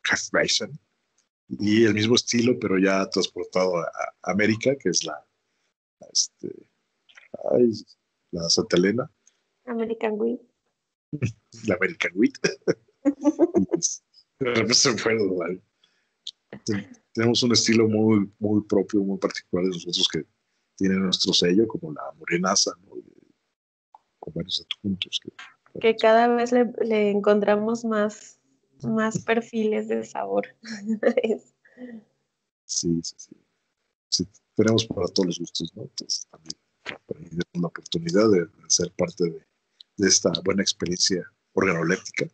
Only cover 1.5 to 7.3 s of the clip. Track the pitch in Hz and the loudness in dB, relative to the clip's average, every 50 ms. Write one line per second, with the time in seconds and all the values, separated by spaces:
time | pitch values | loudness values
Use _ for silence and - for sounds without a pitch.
1.5 | - - - 104 107 110 117 107 104 107 107 110 123 117 - - - 120 117 123 | -8 -4 0 2 4 6 6 4 4 2 2 2 2 2 2 0 0 2 2 2
2.5 | 123 - 107 92 95 92 95 95 95 95 95 95 - 98 87 - _ 90 90 - | 0 0 0 0 2 2 4 4 2 2 0 0 -2 -2 -2 -2 _ -10 -10 -4
3.5 | - 180 95 92 90 85 80 - - - - - _ _ - 90 92 101 107 104 | -2 0 0 2 0 -2 -4 -6 -8 -8 -10 -10 _ _ -6 -4 0 0 2 2
4.5 | 110 107 - 131 143 135 - 92 85 - - 80 76 73 _ _ _ _ _ _ | 0 2 0 0 0 0 -2 -2 -2 0 -4 -4 -10 -12 _ _ _ _ _ _
5.5 | _ _ _ _ _ _ _ _ _ _ - - _ - - - _ _ - - | _ _ _ _ _ _ _ _ _ _ -20 -6 _ -4 -4 -4 _ _ -14 -14
6.5 | - - - _ _ _ _ _ _ _ _ _ _ - _ _ | -14 -14 -20 _ _ _ _ _ _ _ _ _ _ -20 _ _